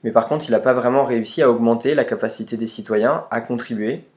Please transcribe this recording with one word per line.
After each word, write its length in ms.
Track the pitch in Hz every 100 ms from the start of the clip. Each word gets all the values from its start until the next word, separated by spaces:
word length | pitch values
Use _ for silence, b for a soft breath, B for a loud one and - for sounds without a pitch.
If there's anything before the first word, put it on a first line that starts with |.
mais 80 | 117
par 160 | 113 110
contre 220 | 151 151
il 40 |
n'a 80 | 110
pas 120 | 131
vraiment 320 | 127 120 135
réussi 360 | 127 120 107 -
à 100 | 139
augmenter 440 | 113 117 117 135
la 100 | 147
capacité 520 | 123 107 113 - 110 113
des 100 | 113
citoyens 580 | - 104 107 117 156 -
à 100 | 113
contribuer 640 | 117 123 - 110 107 135 -